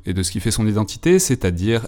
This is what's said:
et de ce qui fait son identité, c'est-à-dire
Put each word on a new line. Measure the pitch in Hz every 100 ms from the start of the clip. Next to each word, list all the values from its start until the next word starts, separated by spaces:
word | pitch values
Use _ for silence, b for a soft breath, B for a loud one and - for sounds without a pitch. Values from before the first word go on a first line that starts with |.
| -
et |
de | 95
ce | 90
qui | 95
fait | 117
son | 110 110
identité, | 104 107 - 165 185
c'est-à-dire | - 127 95 85 101 113